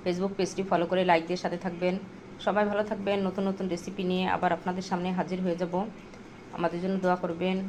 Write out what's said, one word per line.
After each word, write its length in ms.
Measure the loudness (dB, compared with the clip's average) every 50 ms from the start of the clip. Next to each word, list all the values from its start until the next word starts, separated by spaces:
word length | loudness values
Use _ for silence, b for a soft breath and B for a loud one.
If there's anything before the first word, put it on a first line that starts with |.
| 0
Facebook 300 | 0 0 0 0 -2 0
পেজটি 260 | 0 -2 0 0 -4 0 2
ফলো 160 | 2 2 4 2
করে 100 | 2 2 6 6
লাইক 140 | 6 6 6 2
দিয়ে 100 | -2 -2 0
সাথে 140 | -2 -2 -2 -4
থাকবেন। 300 | -6 -4 0 0 0 0 0 -4 -8 -14 -16 -16 -16 -14 -4 -2
সবাই 180 | 0 4 4 4 4
ভালো 120 | 2 0 0 0
থাকবেন, 260 | -2 -2 0 0 2 2 2
নতুন 160 | 0 0 0 0 0
নতুন 160 | 0 0 -2 -2 -2
রেসিপি 300 | -2 -4 -8 -6 -2 0 0
নিয়ে 140 | 2 2 2 2 2
আবার 160 | 2 4 2 2
আপনাদের 280 | 2 0 -2 -2 -2 -2 -2
সামনে 200 | -2 0 0 0 0 0
হাজির 200 | 0 -2 -2 0 0
হয়ে 120 | 0 0 0
যাব। 120 | -2 -2 0 -2 -2 -2 -6 -12 -16 -16 -16 -16 -16 -16 -18 -16 -16 -12 -6
আমাদের 220 | -2 -2 0 0 0 -2
জন্য 120 | 0 0 2 2
দোয়া 140 | 2 2 2 0
করবেন। 340 | -4 -2 0 0 0 0 0 -2